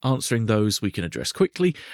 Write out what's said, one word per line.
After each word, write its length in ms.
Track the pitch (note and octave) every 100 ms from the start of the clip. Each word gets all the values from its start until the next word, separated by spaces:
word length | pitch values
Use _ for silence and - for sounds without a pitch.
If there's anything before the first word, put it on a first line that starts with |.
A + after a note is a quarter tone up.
answering 440 | B2+ C3 - A#2 A2
those 340 | G#2+ G#2 -
we 100 | G2+
can 140 | -
address 280 | F2 A#1+ -
quickly, 440 | - F#3+ - F3+ - -